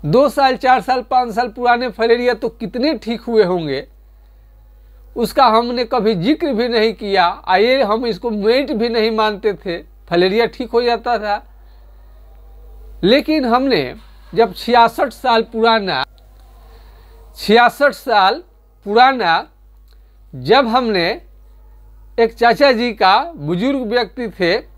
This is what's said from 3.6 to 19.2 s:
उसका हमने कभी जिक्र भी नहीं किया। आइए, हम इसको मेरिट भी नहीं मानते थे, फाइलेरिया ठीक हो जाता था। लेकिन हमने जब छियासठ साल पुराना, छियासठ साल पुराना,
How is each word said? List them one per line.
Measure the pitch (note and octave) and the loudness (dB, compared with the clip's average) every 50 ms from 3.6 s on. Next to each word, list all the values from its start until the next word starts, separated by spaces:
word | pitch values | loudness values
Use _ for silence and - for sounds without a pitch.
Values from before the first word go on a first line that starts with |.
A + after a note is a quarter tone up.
| E3 D3 C3+ C3+ - - _ - - - - - _ _ _ - - - - - - - - - - - - - - - - | -4 -4 -6 -8 -8 -12 _ -20 -20 -20 -20 -20 _ _ _ -20 -20 -20 -20 -20 -20 -20 -20 -20 -20 -20 -20 -20 -20 -14 -6
उसका | - - G3+ - - B3 | -6 -6 -2 0 2 2
हमने | A#3+ G#3+ A3+ A#3+ A#3+ B3 A#3+ B3 | 4 4 2 0 -2 -4 -6 -6
कभी | - - B3 F#3+ A3 A3+ | -4 -4 -2 0 0 -2
जिक्र | F3 D#3+ A#3 D#4 D#4 F4 D4 C4 | 0 0 -2 -2 -2 -2 -4 -2
भी | G#3 A#3+ B3 | -2 -2 -2
नहीं | A#3 A#3 G#3+ A3+ A3 | 0 0 0 0 -2
किया। | - A3+ G3+ G3 G3 F3 F3 G3 B3 - | -4 -6 -2 0 2 2 0 0 -4 -4
आइए, | - F#3 F#3 G#3 A#3+ C4 C4+ B3+ | -2 0 2 2 2 2 2 2
हम | G3+ G#3+ A3+ B3+ | 0 -2 -2 -2
इसको | A#3 G#3 F3 - A#3 | -4 -6 -6 -6 -6
मेरिट | A3 G#3 G3 G#3+ A#3 C4 C#4+ C4 D4+ | -6 -2 0 0 2 0 0 -2 -4
भी | G#3 A3+ A#3+ | -4 -2 -2
नहीं | A3+ A#3 G#3+ A3+ A3 | -2 0 -2 0 0
मानते | G#3+ A3 G#3+ G#3+ F#3 - G#3+ G3 | 0 -2 -2 -2 -2 -4 -4 -4
थे, | - - G3 E3+ - - - - - - - | -4 -8 -8 -8 -8 -10 -16 -20 -20 -10 -4
फाइलेरिया | E3+ F3 F#3 F#3+ F#3+ A3+ A#3+ A3 | 0 0 2 2 2 0 -2 -2
ठीक | - - B3+ A3+ | -4 -8 -12 -2
हो | - A#3 B3 | -2 -2 0
जाता | A#3+ A#3+ A3+ A3+ B3 A#3+ G#3+ | 0 -2 -2 -2 -4 -4 -4
था। | G#3 G#3 G3+ G#3 - - - - - - - - - - - - - - - - - - - - - - - - - - - - - - - - - | -2 -4 -6 -6 -8 -14 -20 -20 -20 -20 -20 -20 -20 -20 -20 -20 -20 -20 -20 -20 -20 -20 -20 -20 -20 -20 -20 -20 -20 -20 -20 -20 -20 -20 -14 -4 0
लेकिन | F3+ A#3 D4 - - D#4 D#4 C4 | 2 2 2 2 0 -2 -2 0
हमने | A#3 A3+ B3 C4 C#4 B3 E3 C3+ B2 C#3 A3 - - - - - - - | 0 0 0 0 0 0 0 -2 -4 -8 -14 -20 -20 -20 -20 -20 -10 0
जब | E3+ A#3 A3 F#3 | 0 0 0 0
छियासठ | - - - A#3+ A#3+ A#3 A3+ A#3 - D4+ C4 A3 | -10 -4 0 4 4 4 4 2 -2 -4 -4 -4
साल | - - B3+ A#3 A3+ A3+ | -6 -2 0 0 0 0
पुराना, | A3+ - A3+ A3 A#3 A3+ A3+ G3+ F#3 D#3+ B2+ C3+ - - _ - - - - - - - - - - - - - - - - - - - - - - - | -2 -4 0 0 2 2 0 -2 -4 -4 -4 -6 -8 -10 _ -20 -20 -20 -20 -20 -20 -20 -20 -20 -20 -20 -20 -20 -20 -20 -20 -20 -20 -20 -20 -20 -20 -18
छियासठ | - - - G#3 A#3 A#3+ A#3+ - - C#4+ C#4+ - | -12 0 2 4 6 6 4 2 2 0 0 0
साल | - - B3 A3+ G#3 F#3+ F#3+ A3+ D#4+ - _ _ _ _ _ _ _ _ | -2 -4 0 2 2 4 2 0 -2 -10 _ _ _ _ _ _ _ _
पुराना, | G3+ G3+ A3+ B3+ C4+ C4+ B3 | -2 4 4 6 4 4 0